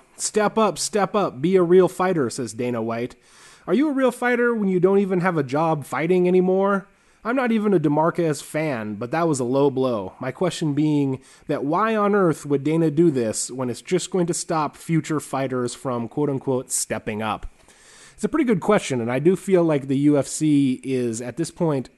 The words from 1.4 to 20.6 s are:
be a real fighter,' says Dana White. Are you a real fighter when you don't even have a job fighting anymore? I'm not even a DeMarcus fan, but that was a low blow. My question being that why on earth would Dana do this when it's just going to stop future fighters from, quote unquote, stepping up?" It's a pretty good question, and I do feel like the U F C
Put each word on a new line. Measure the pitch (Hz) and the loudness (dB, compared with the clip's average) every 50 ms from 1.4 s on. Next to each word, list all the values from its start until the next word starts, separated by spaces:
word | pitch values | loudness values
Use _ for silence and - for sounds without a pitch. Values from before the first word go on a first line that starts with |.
| 135 | 0
be | 170 190 | 2 4
a | 185 180 | 4 4
real | 165 175 190 185 170 | 6 6 6 6 6
fighter,' | 180 - 180 185 185 165 135 113 | 2 0 0 0 2 0 0 0
says | - - 131 110 104 | -2 -4 -8 -8 -6
Dana | 113 123 123 123 117 110 | -6 -4 -4 -2 -2 -2
White. | 113 113 117 120 127 - - _ _ _ - - - - - _ | -4 -4 -4 -6 -8 -10 -14 _ _ _ -20 -20 -20 -20 -14 _
Are | - 175 | 0 0
you | 226 285 311 | 2 2 2
a | 277 | 2
real | 262 269 247 | 2 2 0
fighter | 240 - 254 247 247 240 240 240 240 | 0 0 0 0 0 2 2 0 0
when | 226 208 190 | 0 0 0
you | 185 180 | 2 4
don't | 170 185 196 196 | 4 4 4 4
even | 202 185 196 180 | 2 2 0 0
have | 170 185 180 | 0 0 0
a | 160 143 | 0 -2
job | 127 123 147 165 165 160 156 131 | 0 0 0 0 0 0 -2 -4
fighting | - - 127 151 170 185 185 180 | -4 -4 -2 0 2 2 2 4
anymore? | 180 185 185 180 185 185 190 196 196 202 196 180 - _ _ _ _ _ _ - | 4 4 4 4 4 2 2 2 2 0 -2 -4 -8 _ _ _ _ _ _ -6
I'm | 208 240 | -4 -2
not | 277 247 247 226 | -2 0 0 0
even | 220 208 214 196 | 0 2 2 2
a | 175 | 2
DeMarcus | 147 156 147 151 156 170 165 - 170 160 151 139 - | 2 2 2 2 2 2 0 0 0 -2 -2 -4 -6
fan, | - - 151 156 156 139 113 107 107 107 | -8 -6 -4 -4 -2 -4 -4 -6 -6 -8
but | 98 120 120 139 | -8 -8 -6 -2
that | 160 170 170 | -2 0 0
was | 156 123 | 0 0
a | 127 | 0
low | 117 127 139 143 143 | 0 2 2 2 2
blow. | 131 127 131 131 120 110 95 95 - - | 2 2 0 0 0 -2 -4 -8 -10 -10
My | 123 131 - | -10 -10 -6
question | - 190 175 160 - - 156 143 | -4 -4 -4 -2 -2 -4 -2 0
being | 139 151 151 151 147 143 135 131 127 - - - - _ | 0 0 2 2 2 0 0 -2 -4 -8 -14 -20 -14 _
that | - 151 131 120 | -6 -6 -4 -2
why | 139 156 175 214 220 226 | -2 -2 0 0 0 0
on | 214 202 202 202 | 0 0 2 2
earth | 208 190 170 147 - - | 4 4 2 2 0 -2
would | 143 143 139 135 | -2 -2 -2 0
Dana | 147 156 165 165 160 | 0 0 2 2 2
do | 147 147 175 175 147 | 2 4 4 4 4
this | 131 117 110 104 - - - | 2 0 -2 -2 -4 -6 -8
when | 123 127 131 123 | -6 -6 -6 -6
it's | 117 - | -6 -8
just | - - 180 175 - - | -6 -4 -2 -2 -2 -2
going | - 190 175 | -2 -2 -2
to | 170 175 | -2 -2
stop | - - - 185 208 202 175 - | -4 -6 -4 -2 -2 -2 -4 -6
future | - - - 165 160 - - 156 147 | -10 -4 -2 0 0 0 0 -2 -4
fighters | - - - 131 135 131 131 127 123 123 - | -4 -4 -4 -4 -4 -2 -2 -2 -4 -4 -6
from, | - - 139 123 120 117 110 | -6 -6 -6 -4 -4 -6 -6
quote | - - 147 143 | -4 -2 -2 -2
unquote, | 139 131 - - 131 127 131 - - | -2 -2 -2 -2 -2 -2 -2 -4 -6
stepping | - - - 113 110 - - 107 104 110 | -6 -6 -6 -6 -6 -6 -6 -6 -4 -4
up?" | 110 101 90 - - - _ _ - - _ - - - - - - - | -4 -4 -6 -8 -12 -16 _ _ -20 -20 _ -20 -20 -20 -20 -20 -20 -10
It's | - - | -6 -6
a | 202 | -2
pretty | - 311 320 | -2 0 0
good | 247 226 170 | 2 0 0
question, | - - 156 170 - - 139 123 | 2 0 0 0 0 -2 -2 -2
and | 113 117 | -2 -2
I | 123 135 | -2 0
do | 147 170 190 | 2 2 2
feel | 180 - - 190 180 170 | 2 2 2 2 2 4
like | 165 156 143 131 | 2 0 0 -2
the | 135 139 139 | -2 -2 2
U | 143 147 147 143 | 2 4 4 2
F | 131 | 2
C | - - - 151 156 147 143 | -2 -4 -2 0 2 2 4